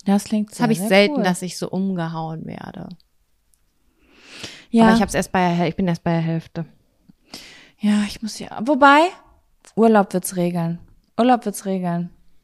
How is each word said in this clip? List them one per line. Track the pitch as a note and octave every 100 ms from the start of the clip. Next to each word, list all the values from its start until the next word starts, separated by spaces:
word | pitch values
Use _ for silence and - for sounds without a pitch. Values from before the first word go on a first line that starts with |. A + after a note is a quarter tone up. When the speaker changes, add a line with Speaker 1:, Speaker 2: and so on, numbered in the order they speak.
| -
Speaker 1:
Das | G3+ -
klingt | G#3+ G#3
Speaker 2:
Das | -
habe | A#3+
Speaker 1:
sehr, | A3
Speaker 2:
ich | G#3
Speaker 1:
sehr | F#3+
Speaker 2:
selten, | G3+ C#4+
Speaker 1:
cool. |
Speaker 2:
dass | G3 F3
ich | F3+ -
so | F3+
umgehauen | F#3 F#3+ F#3 E3 D#3+ D#3+ D#3+ -
werde. | - - - - F3 _ _ _ _ _ _ _ _ _ _ _ _ - - - - -
Speaker 1:
Ja. | A3+ A3
Speaker 2:
Aber | A3+
ich |
hab's | G3
erst | - F#3
bei | F#3+ F3+
der | F3
Häl-, | E3+
ich | -
bin | F#3+
erst | E3+
bei | -
der | E3
Hälfte. | E3 E3 - - D3+ _ _ _ _ _ _ - - - - _
Speaker 1:
Ja, | G#3 G#3 G#3
ich | -
muss | G#3+ -
ja, | - - A3+
wobei, | C#4+ C#4 D4 F4 F#4 _ _ _ _ _ -
Urlaub | A3+ G#3+ G3
wird's | F#3 - F#3
regeln. | F3 F3 E3 E3+ - _ _ -
Urlaub | A#3+ B3 A3
wird's | G3 G3
regeln. | F#3+ F3+ E3+ F3 _ _ -